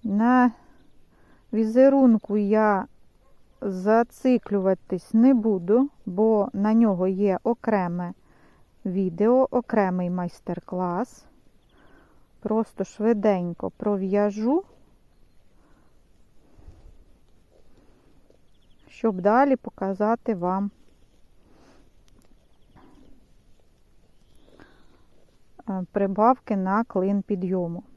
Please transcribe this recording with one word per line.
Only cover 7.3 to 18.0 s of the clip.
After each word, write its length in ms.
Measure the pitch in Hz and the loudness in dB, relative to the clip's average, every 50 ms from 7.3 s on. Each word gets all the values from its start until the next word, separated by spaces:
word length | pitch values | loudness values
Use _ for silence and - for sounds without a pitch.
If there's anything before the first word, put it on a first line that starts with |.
| 185 - | 0 -2
окреме 720 | - 220 240 - - 233 220 196 180 170 170 175 180 175 190 - - - _ - - - _ _ - _ - - - | -2 -4 -4 -2 -2 -2 0 0 -2 -4 -6 -6 -8 -10 -12 -16 -20 -20 _ -20 -20 -20 _ _ -20 _ -20 -12 -10
відео, 640 | 196 175 190 190 180 165 170 208 226 247 262 262 - | -6 -4 -2 -4 -4 -2 0 2 2 4 2 2 0
окремий 600 | - 247 233 - - 220 196 185 180 180 180 175 | -2 -6 -4 -2 -2 0 0 0 -2 -4 -4 -4
майстер-клас. 1120 | 180 180 175 175 - - - - 175 - - - 185 180 185 175 175 180 247 - - - - - - - - - - - - - - - - - - - - _ _ - - - - - | -4 -6 -6 -8 -10 -12 -10 -10 -10 -10 -10 -10 -8 -6 -4 -4 -4 -6 -6 -8 -12 -20 -20 -20 -20 -20 -20 -20 -20 -20 -20 -20 -20 -20 -20 -20 -20 -20 -20 _ _ -20 -20 -20 -20 -12
Просто 440 | - 208 214 220 214 - - - 196 | -8 -4 -2 -2 -4 -4 -6 -10 -10
швиденько 880 | - - - 208 226 233 208 196 214 196 185 175 175 170 - - - | -10 -8 -4 -2 -2 -2 0 0 0 0 0 -4 -6 -8 -8 -10 -10
пров'яжу, 920 | - - - 208 208 190 190 185 196 202 208 208 196 214 214 240 285 359 392 - - - - - - _ _ - _ _ - - - - - - - - - _ - _ _ - - - - _ - _ - - - - _ - - - - - - - - - - - - - - _ - _ - - _ _ - - - - - - _ - - _ | -10 -6 -4 -4 -4 -4 -4 -2 0 0 0 -2 -4 -4 -2 -2 -2 -2 -4 -8 -20 -20 -20 -20 -20 _ _ -20 _ _ -20 -20 -20 -20 -20 -20 -20 -20 -20 _ -20 _ _ -20 -20 -20 -20 _ -20 _ -20 -20 -20 -20 _ -20 -20 -20 -20 -20 -20 -20 -20 -20 -20 -20 -20 -20 -20 _ -20 _ -20 -20 _ _ -20 -20 -20 -20 -20 -20 _ -20 -20 _